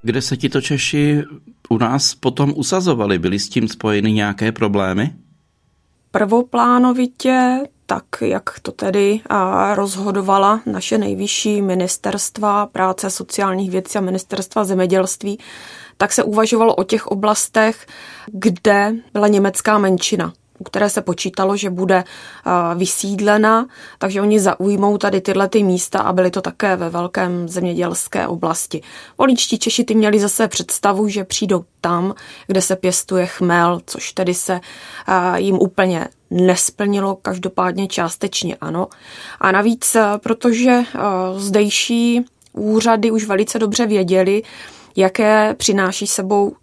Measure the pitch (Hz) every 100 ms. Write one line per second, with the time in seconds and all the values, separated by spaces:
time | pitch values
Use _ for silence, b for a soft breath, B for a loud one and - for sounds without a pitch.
0 | 113 120 - 131 - 139 - 143 - 147
1 | 147 147 - 151 - _ - 113 117 135
2 | - - 131 123 143 147 135 190 185 123
3 | 104 95 87 101 - - 110 - 107 104
4 | 107 107 104 101 107 110 110 101 95 92
5 | 131 - _ _ _ _ _ _ _ _
6 | _ 214 208 233 247 240 240 247 254 247
7 | 247 _ 262 254 254 254 277 _ - -
8 | - - - 202 - - - - 196 196
9 | 202 214 - 208 185 190 196 202 202 185
10 | 196 196 190 196 196 220 226 196 - 220
11 | 202 196 202 - 220 208 196 185 180 -
12 | 202 202 - - 208 202 208 - 185 185
13 | 196 185 180 - 196 185 196 185 185 214
14 | 185 185 - 196 190 - 196 190 185 190
15 | 185 - 202 208 B B B B B _
16 | 202 - 220 208 220 226 226 - 220 220
17 | - 202 214 214 - 220 220 226 - B
18 | B B B 208 202 180 220 202 202 226
19 | - 208 208 208 196 185 - 214 196 185
20 | - 190 165 - _ _ 190 - 208 202
21 | 185 175 185 - 190 302 196 180 185 185
22 | 180 B B B - 180 170 170 180 -
23 | 196 196 208 208 214 226 247 B B B
24 | 196 196 208 214 190 - 190 202 202 202
25 | 202 190 190 190 196 220 202 180 - 202
26 | - 180 185 185 180 - 208 185 170 170
27 | 175 196 180 175 170 180 180 170 175 175
28 | - - - 170 170 165 - 156 B B
29 | B - 269 247 - 220 - 226 240 220
30 | 214 208 202 - 226 - 175 - 202 196
31 | 214 202 190 - 202 185 175 _ 165 175
32 | 185 208 B B B 190 180 185 185 175
33 | - 185 180 - 180 175 170 175 - -
34 | - - 185 180 - 180 B B B B
35 | - 190 180 180 196 185 190 - 185 170
36 | - _ _ 175 185 180 - - 202 202
37 | 196 190 - 185 185 - 180 180 196 -
38 | 170 - 202 - 170 - 160 165 185 B
39 | B B B B 190 190 208 226 - 226
40 | 214 208 - 226 247 226 247 247 240 -
41 | 208 185 185 190 202 190 208 - - 233
42 | 233 240 247 _ _ - 214 214 226 226
43 | 226 220 214 196 220 233 214 220 233 208
44 | 180 185 185 202 220 B B B B -
45 | 190 190 214 214 214 220 - 196 185 190
46 | 202 - 190 202 202 -